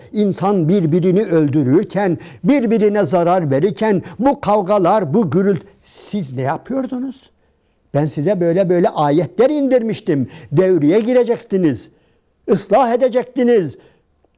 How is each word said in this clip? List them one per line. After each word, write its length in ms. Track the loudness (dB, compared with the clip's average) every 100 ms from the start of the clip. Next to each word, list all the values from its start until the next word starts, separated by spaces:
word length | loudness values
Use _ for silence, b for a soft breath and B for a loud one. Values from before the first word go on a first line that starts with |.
| B
insan 560 | -2 -2 0 0 0 2
birbirini 540 | 2 2 0 2 0
öldürürken, 960 | 2 0 0 0 2 2 0 -2 -2 -4 B B
birbirine 600 | 0 2 2 2 2 0
zarar 460 | 0 0 2 0 0
verirken, 520 | 0 0 0 -2 -2 B -2
bu 220 | 0 0
kavgalar, 720 | 0 0 0 0 2 0 0
bu 160 | 0 0
gürültü, 360 | 0 0 -2 -6 _
siz 480 | -20 -20 -10 -8 -8
ne 100 | -6
yapıyordunuz? 880 | -6 -6 -6 -6 -6 -8 -10 -12 -20 _ _ _ _ _ _
Ben 120 | -4 -2
size 340 | -2 -2 0
böyle 280 | 0 0 0
böyle 200 | 2 0
ayetler 600 | 0 0 0 0 0 0
indirmiştim. 800 | 0 0 0 0 -4 -2 -2 -4 B -4
Devreye 480 | 0 2 2 2 2
girecektiniz, 920 | 2 0 0 -4 -4 0 0 -2 -8 _ _ _ _ _ -2
ıslah 420 | -2 0 2 2
edecektiniz. 840 | 0 0 0 -4 0 2 2 0 -8 b b _ _ _